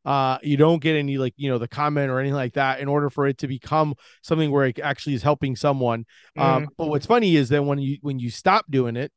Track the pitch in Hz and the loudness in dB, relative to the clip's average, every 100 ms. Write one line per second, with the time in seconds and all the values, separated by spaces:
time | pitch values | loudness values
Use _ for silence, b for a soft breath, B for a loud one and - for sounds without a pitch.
0 | 135 139 131 131 151 139 156 170 143 156 | -2 0 0 -2 0 4 6 4 2 0
1 | 143 139 127 - 139 123 113 - 147 147 | 0 -2 -4 -4 -4 -2 -4 -4 -2 0
2 | 139 131 139 139 127 143 135 131 139 143 | 0 -2 -2 -2 -2 -2 -2 -2 -2 0
3 | 143 - 139 131 135 - - 156 156 139 | 0 0 -2 -2 -6 -8 -2 0 0 -4
4 | b b - 160 151 143 135 113 147 139 | b b -4 0 2 2 0 0 -4 -4
5 | - 131 139 151 139 123 147 139 123 117 | -4 -2 0 0 -2 -2 -2 0 0 -2
6 | 113 b b - 135 131 147 - 160 147 | -6 b b -2 2 2 -2 -6 -4 -2
7 | - 240 208 160 123 147 143 139 139 143 | 2 2 4 4 4 2 0 -2 -2 -4
8 | 143 135 120 - 190 208 208 135 120 117 | -6 -6 -6 -2 2 2 2 0 0 -2
9 | 143 | -8